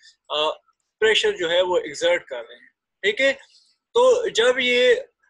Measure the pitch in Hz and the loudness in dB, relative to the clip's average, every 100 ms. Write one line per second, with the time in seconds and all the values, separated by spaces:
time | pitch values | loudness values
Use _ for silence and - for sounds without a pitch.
0 | _ _ - 147 151 - _ _ _ - | _ _ -10 -4 -4 -6 _ _ _ -2
1 | 220 208 214 185 165 170 185 175 156 139 | 0 2 0 -2 -2 0 0 -2 -4 -4
2 | 165 175 - 123 113 120 _ _ _ _ | -2 -2 -4 -16 -16 -20 _ _ _ _
3 | 190 220 269 269 - _ _ _ _ 233 | -6 -2 -2 -2 -10 _ _ _ _ 2
4 | 254 233 - - 240 254 247 247 247 214 | 4 2 0 0 0 0 0 2 2 2
5 | - _ _ | -2 _ _